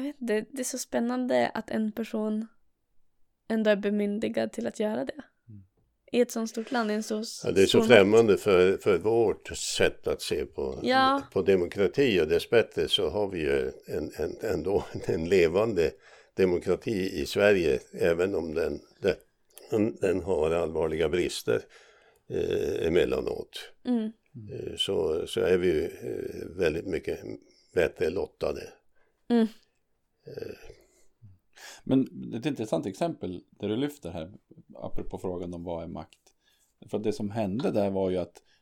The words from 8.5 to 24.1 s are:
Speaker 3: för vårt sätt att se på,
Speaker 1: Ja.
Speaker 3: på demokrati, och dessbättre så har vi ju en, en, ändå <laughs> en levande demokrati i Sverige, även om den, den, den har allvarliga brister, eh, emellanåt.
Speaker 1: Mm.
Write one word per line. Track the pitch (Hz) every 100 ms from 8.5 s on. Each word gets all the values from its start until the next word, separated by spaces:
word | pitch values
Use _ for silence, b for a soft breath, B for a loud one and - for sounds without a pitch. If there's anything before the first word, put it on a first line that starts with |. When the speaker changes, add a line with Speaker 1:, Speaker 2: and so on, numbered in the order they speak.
| 90 92 95
Speaker 3:
för | 107 87
vårt | 101 117 107 - - -
sätt | - - 87 - -
att | 73
se | - - 67
på, | - 67 65
Speaker 1:
Ja. | 240 262 262 277 -
Speaker 3:
på | 104
demokrati, | 90 - - 101 92 - 139 92
och | 78
dessbättre | 82 - 117 - - 76
så | - 80
har | 95 101
vi | 90
ju | 71 69 65 - -
en, | 98 76 -
en, | 78 -
ändå | 113 82 85 101 - 95
<laughs> | -
en | 82 85
levande | 95 82 90 117 92 78 - b b b
demokrati | - 95 87 95 85 - 101 95 87
i | 65
Sverige, | 101 104 98 78 65 -
även | - 87 82 95 92
om | 82
den, | 78 78 71 - -
den, | 95 - _ _ _ - - 110 110 -
den | 95 92
har | 90 82 78
allvarliga | 85 82 80 80 78 80
brister, | 90 69 - - - - b b b b b -
eh, | - 85 92 71 - 82
emellanåt. | 85 64 65 - - - - - - 247
Speaker 1:
Mm. | 240 220